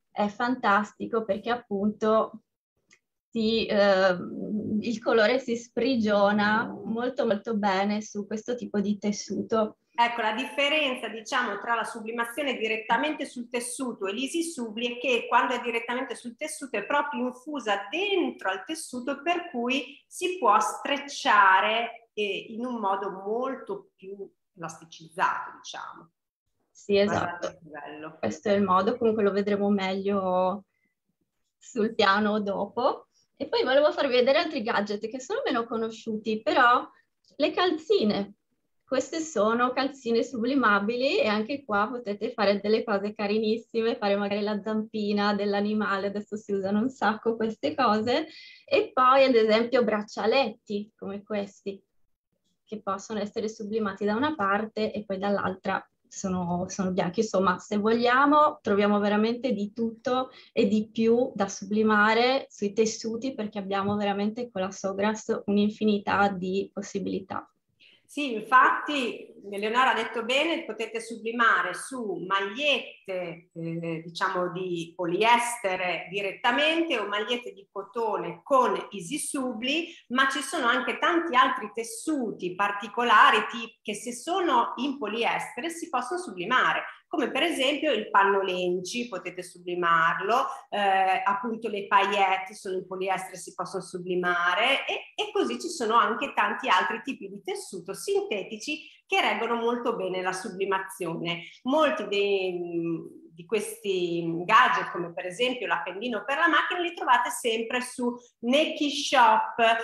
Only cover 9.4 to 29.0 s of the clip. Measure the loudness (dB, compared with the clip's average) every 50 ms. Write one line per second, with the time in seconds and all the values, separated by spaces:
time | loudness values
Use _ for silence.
9.4 | -4 -2 0 0 0 0 -4 _ _ _ _ 0 0 0 2 0 -2 -2 -2 -2
10.4 | -6 -6 -2 0 0 2 2 2 0 0 -2 -4 -8 -10 -10 -10 -8 -4 -2 0
11.4 | 0 0 -4 -6 -2 -2 -2 -2 -2 -4 -6 -10 -10 -8 -4 -4 -4 -4 -4 -4
12.4 | -2 -2 -2 -2 -2 -2 -2 -2 0 0 0 2 2 0 -2 -4 -6 -8 -8 -12
13.4 | -12 -6 -6 -6 -6 -6 -8 -8 -6 -8 -6 -6 -6 -6 -4 -4 -6 -4 -4 -4
14.4 | -4 -4 -6 -8 -8 -8 -6 -4 -4 -4 -4 -4 -2 0 0 0 0 2 2 2
15.4 | 4 2 -2 -4 -4 -4 -4 -4 -4 -4 -6 -6 -4 -6 -8 -10 -12 -14 -12 -8
16.4 | -8 -8 -8 -10 -12 -6 -6 -6 -4 0 0 0 0 0 -2 -4 -4 -4 -6 -8
17.4 | -12 -10 -8 -6 -2 -2 -2 -2 -2 -6 -4 -4 -2 0 2 2 0 0 -2 -4
18.4 | -4 -4 -4 -4 -6 -10 -10 -10 -10 -10 -10 -10 -6 -6 -6 -4 -2 -2 -2 -2
19.4 | -4 -6 -6 -4 -2 0 0 -2 -2 -6 -14 -20 _ _ -12 -6 -4 -4 -2 2
20.4 | 4 4 6 6 4 0 -4 -6 -4 -4 -4 -4 -4 -8 -10 -4 2 4 6 8
21.4 | 8 8 8 6 4 4 0 0 -2 -4 -8 -12 _ _ -6 -4 -4 -2 -4 -6
22.4 | -8 -10 -10 -8 -6 -6 -6 -2 0 0 0 0 -2 -6 -8 -8 -6 -4 -4 -4
23.4 | -4 -4 -6 -8 -8 -10 -10 -10 -10 _ _ _ -18 -16 -14 -14 -14 -16 _ _
24.4 | _ _ _ -12 -12 -12 -12 -14 -20 -20 -20 -20 -20 -12 -4 -2 0 0 0 -2
25.4 | -6 -10 -14 -18 -16 -14 -12 -12 -12 -12 -14 -18 -20 _ _ _ _ _ _ _
26.4 | _ _ _ _ _ _ _ -14 -4 2 4 4 4 4 2 0 0 -2 -4 -6
27.4 | -8 -8 -10 -10 -20 -18 -16 -14 -14 -14 -14 -14 -14 -14 -12 -6 -6 -6 -6 -4
28.4 | 0 2 2 4 4 4 4 4 4 2 0 2